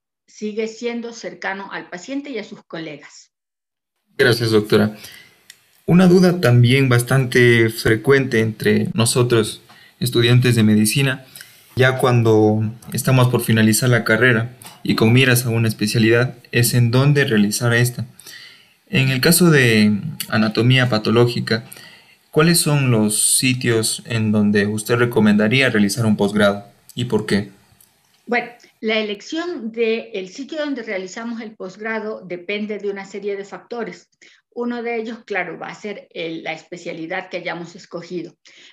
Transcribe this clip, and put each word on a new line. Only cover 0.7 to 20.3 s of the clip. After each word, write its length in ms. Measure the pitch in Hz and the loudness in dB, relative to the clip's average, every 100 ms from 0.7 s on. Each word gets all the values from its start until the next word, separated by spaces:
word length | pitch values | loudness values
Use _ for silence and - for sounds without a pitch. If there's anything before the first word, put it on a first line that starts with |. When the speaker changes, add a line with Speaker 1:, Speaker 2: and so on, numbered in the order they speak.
| 220 233 233 233 | -8 -8 -8 -10
Speaker 1:
cercano 600 | 226 180 - 190 196 196 | -12 -14 -10 -10 -10 -12
al 180 | 175 156 | -14 -14
paciente 400 | 180 - 277 285 | -16 -10 -10 -8
y 80 | 226 | -12
a 60 | |
sus 200 | 208 175 _ | -12 -18 _
colegas. 680 | 165 160 143 - - _ _ _ _ _ _ _ _ _ - | -14 -12 -14 -20 -20 _ _ _ _ _ _ _ _ _ 0
Speaker 2:
Gracias, 360 | 131 113 113 | 0 2 2
doctora. 440 | 110 107 107 104 - - - - _ - _ _ _ - | 0 2 2 2 -4 -16 -20 -20 _ -20 _ _ _ 2
Una 180 | 170 185 | 4 6
duda 320 | 185 185 180 | 6 4 2
también 480 | 123 120 120 135 135 | 4 4 6 4 4
bastante 800 | 120 120 135 123 127 120 117 113 | 2 2 0 2 4 6 6 2
frecuente 720 | 110 123 110 131 139 131 113 | 0 -2 0 2 2 2 0
entre 480 | 110 107 104 107 90 | -2 -2 0 0 0
nosotros, 720 | - 113 131 123 117 104 - - - - _ | -2 0 0 2 2 0 -6 -20 -20 -20 _
estudiantes 560 | 120 120 117 123 123 110 | -2 0 4 4 4 4
de 60 | |
medicina, 640 | 107 107 107 139 135 135 - - - - _ - | 4 4 2 0 -2 -4 -12 -20 -20 -20 _ 0
ya 220 | 127 127 | 2 2
cuando 640 | 131 120 113 110 107 107 110 120 - | 2 4 4 4 4 2 -2 -8 -10
estamos 360 | - - 127 123 | -4 0 2 4
por 120 | 120 | 2
finalizar 480 | - 113 110 107 131 | 0 2 4 2 2
la 140 | 117 | 0
carrera 520 | 110 110 113 113 120 - - - | 2 2 2 2 -2 -10 -20 -8
y 100 | - | -4
con 200 | - 113 | 0 4
miras 340 | 123 131 120 123 | 4 4 2 0
a 20 | |
una 180 | 117 113 | -2 -2
especialidad, 720 | 107 107 117 110 117 127 - - | -2 -2 2 2 2 0 -6 -6
es 240 | 123 120 123 | -2 0 2
en 160 | 117 | 2
dónde 340 | 127 143 143 135 | 2 2 2 2
realizar 480 | 107 104 - 120 | 2 0 0 0
esta. 320 | 117 120 - 120 - - - - - _ _ _ | 0 0 -2 -12 -14 -20 -20 -20 -20 _ _ _
En 220 | 131 135 | -2 0
el 100 | 131 | 0
caso 300 | 156 170 175 | 2 4 4
de 500 | 147 120 110 104 104 - - | 6 4 4 4 0 -4 -10
anatomía 600 | - | -6